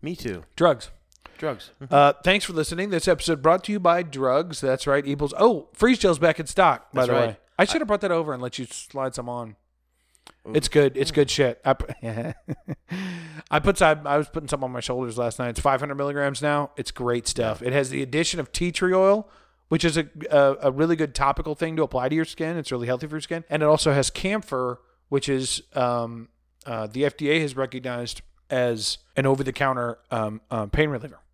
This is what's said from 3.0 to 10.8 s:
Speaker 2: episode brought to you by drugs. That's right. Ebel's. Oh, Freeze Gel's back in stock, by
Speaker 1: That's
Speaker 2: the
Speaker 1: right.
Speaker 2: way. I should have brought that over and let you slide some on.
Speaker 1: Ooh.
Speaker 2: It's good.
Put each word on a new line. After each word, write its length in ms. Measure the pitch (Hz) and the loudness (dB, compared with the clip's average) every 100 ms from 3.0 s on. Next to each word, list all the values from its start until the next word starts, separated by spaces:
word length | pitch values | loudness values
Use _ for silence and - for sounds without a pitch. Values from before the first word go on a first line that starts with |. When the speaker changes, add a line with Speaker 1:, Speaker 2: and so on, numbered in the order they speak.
| 170 | 2
Speaker 2:
episode 340 | 170 - 156 | 2 2 2
brought 220 | 147 185 | 4 4
to 80 | - | 2
you 80 | 208 | 0
by 220 | 180 170 | 4 2
drugs. 580 | 175 135 131 135 175 156 | 0 -2 2 2 0 -4
That's 260 | 135 131 - | -2 0 2
right. 200 | 139 139 | 0 0
Ebel's. 280 | 139 143 - | -2 -2 4
Oh, 320 | 226 196 - | 4 4 -4
Freeze 240 | - 233 254 | 2 4 4
Gel's 200 | 196 156 | 4 4
back 200 | 165 156 | 2 2
in 60 | 156 | -4
stock, 460 | - 180 127 - | 4 4 4 -2
by 100 | 135 | 0
Speaker 1:
That's 60 | 127 | 2
Speaker 2:
the 60 | |
Speaker 1:
right. 140 | 127 117 | 2 0
Speaker 2:
way. 80 | 104 _ - | -4 _ 0
I 60 | |
should 160 | 196 320 | 0 2
have 80 | 262 | 0
brought 120 | 208 | -2
that 100 | 202 | 0
over 200 | 170 156 | -2 -2
and 80 | 131 | -6
let 180 | 123 - | -8 -8
you 80 | 123 | -10
slide 480 | - - 139 131 | -12 -12 -6 -6
some 140 | 127 120 | -6 -8
on. 280 | 120 117 104 _ _ _ _ _ _ - _ - | -8 -10 -16 _ _ _ _ _ _ -20 _ -4
Speaker 1:
Ooh. 40 | |
Speaker 2:
It's 140 | 147 - | -2 2
good. 280 | 151 | 4